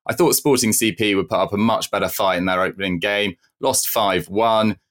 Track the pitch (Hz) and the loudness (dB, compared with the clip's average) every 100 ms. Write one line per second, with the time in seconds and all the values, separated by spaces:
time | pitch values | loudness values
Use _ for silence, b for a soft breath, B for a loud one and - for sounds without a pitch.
0 | - 120 160 - 147 123 110 107 113 - | -6 0 2 2 2 2 2 0 0 0
1 | 107 98 87 90 95 101 113 107 - 101 | 0 0 0 -2 0 0 0 0 -2 -2
2 | 92 - 95 90 92 92 92 95 98 87 | -2 0 0 0 0 0 -2 -4 -4 -2
3 | 104 101 101 - _ _ 135 117 - 117 | -2 0 -2 -6 _ _ -2 -2 -2 0
4 | 101 92 85 101 113 110 110 98 _ | 0 0 -2 0 2 2 2 -2 _